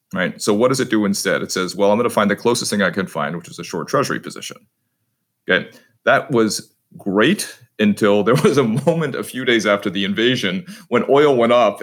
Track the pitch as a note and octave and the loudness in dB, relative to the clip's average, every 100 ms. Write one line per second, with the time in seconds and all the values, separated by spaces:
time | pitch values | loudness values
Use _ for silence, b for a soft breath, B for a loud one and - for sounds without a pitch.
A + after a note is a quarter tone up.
0 | _ F#2 F2+ - - G#2 B2+ C3 B2 A2 | _ -4 -4 -2 -2 2 2 0 0 0
1 | G2+ G2+ F#2+ D#2 F#2+ G2 F#2 F#2 G2+ G#2 | 0 0 -2 -2 -2 -4 -4 0 2 2
2 | A#2+ A#2 G#2 G2+ A#2 A#2+ - G#2 F#2 E2+ | 0 0 0 0 0 -2 -2 -2 0 -2
3 | F2+ D#2 C#2+ E2+ - - - F2 - C#3+ | -6 -6 -6 -8 -12 -16 -10 -10 -4 -2
4 | C3 - - - - - _ _ _ _ | -2 -4 -8 -14 -16 -16 _ _ _ _
5 | _ _ _ _ - F#2 - b b b | _ _ _ _ -2 -2 -2 b b b
6 | A2 C3 - A#2 A2 - - _ _ - | 0 0 2 0 0 -2 -10 _ _ -10
7 | - F#2+ B2+ G#3 - - - - G#2 G2+ | -2 2 2 2 -4 -14 -16 -2 0 2
8 | G#2+ G#2 G2+ C#3 G3+ C#3 A#2+ A2 - E3 | 2 2 2 2 2 2 0 0 0 -2
9 | D3 A#2 G#2+ B2 B2+ A2+ G2+ G2+ G#2 F#2+ | -4 -6 -8 -6 0 2 2 0 0 -4
10 | F#2+ G2+ A#2+ B2+ G2+ F#2 B B B A#2+ | -2 0 0 0 -2 -4 B B B -2
11 | - C#3 D3+ B2+ A#2 A#2+ A2 G2+ | 2 4 4 4 4 4 4 0